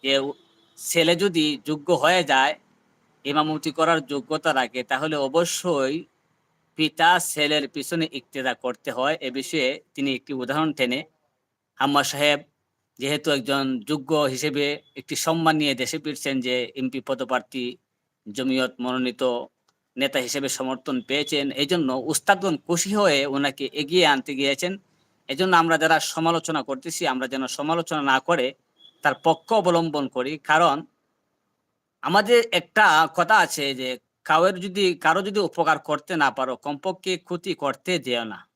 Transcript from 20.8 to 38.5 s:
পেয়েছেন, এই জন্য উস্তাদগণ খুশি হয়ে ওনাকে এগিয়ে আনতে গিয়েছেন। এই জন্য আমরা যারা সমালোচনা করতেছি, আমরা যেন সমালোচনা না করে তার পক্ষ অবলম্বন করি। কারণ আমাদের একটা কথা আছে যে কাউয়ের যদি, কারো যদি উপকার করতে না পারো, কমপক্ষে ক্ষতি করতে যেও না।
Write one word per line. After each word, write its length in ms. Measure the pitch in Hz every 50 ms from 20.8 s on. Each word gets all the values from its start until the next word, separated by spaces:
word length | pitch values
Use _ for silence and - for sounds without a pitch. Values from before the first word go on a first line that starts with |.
| _ - 139 127 110 -
পেয়েছেন, 360 | 135 143 147 - 160 143 139 143 - 135
এই 60 | 143 143
জন্য 180 | 180 175 156 131 127 131 117 147
উস্তাদগণ 440 | 151 - _ - 196 180 185 196 160 139 _ -
খুশি 240 | 175 170 - 196 208 208
হয়ে 200 | 208 185 147 139 139 143 135
ওনাকে 300 | 139 139 139 135 - 139 127 - 147
এগিয়ে 240 | 151 139 165 180 175 151 143
আনতে 180 | 135 127 - 143 131
গিয়েছেন। 340 | 139 139 139 - - 175 190 202 _ _ _ _ _ _ _ _ _ _
এই 80 | 139 139
জন্য 140 | 185 185 185 170
আমরা 140 | 165 165 165 156 156
যারা 140 | 160 165 156 - - -
সমালোচনা 480 | 160 165 165 170 160 - - 160 147 127 -
করতেছি, 320 | 139 131 - 170 151 - 180 147 131
আমরা 140 | 131 131 127 131
যেন 100 | 131 135 127 - -
সমালোচনা 460 | 143 151 165 170 160 - 170 151 139 139
না 60 | 131 135 - -
করে 180 | 175 160 123 131 - _ _ _ _ _ _ - _ _ -
তার 120 | 147 135 - _
পক্ষ 220 | 165 160 - _ - 226 220
অবলম্বন 440 | 180 180 175 170 165 165 147 147 139 127 _
করি। 180 | 127 123 135 156 151 _ -
কারণ 280 | 151 160 175 160 139 151 160 _ _ _ _ _ _ _ _ _ _ _ _ _ _ _ _ _ _ _ _ _ _ _ -
আমাদের 360 | 143 175 202 214 208 240 240 226 226 - 175
একটা 260 | - _ _ 214 214 190 156 156 165 151 - -
কথা 180 | 170 160 220 208 175
আছে 200 | 160 - - 143 139 135 127
যে 100 | 131 127 127 123 _ _ _ _ _ -
কাউয়ের 260 | 156 160 175 190 196 180 180
যদি, 200 | 202 180 202 202 180 175 - -
কারো 160 | 160 165 185 190 208
যদি 120 | 196 214 196 156
উপকার 280 | - - 165 156 156 143 - -
করতে 240 | 151 143 - - 185 160 143
না 60 | 135 113 139
পারো, 160 | 131 131 127 - _
কমপক্ষে 480 | 143 147 139 - 190 180 185 - 190 185 170 _ -
ক্ষতি 240 | 180 175 - 196 170 - 147
করতে 280 | 139 131 - _ - 180 170 127 127
যেও 180 | 123 117 117 110
না। 80 | 101 - - _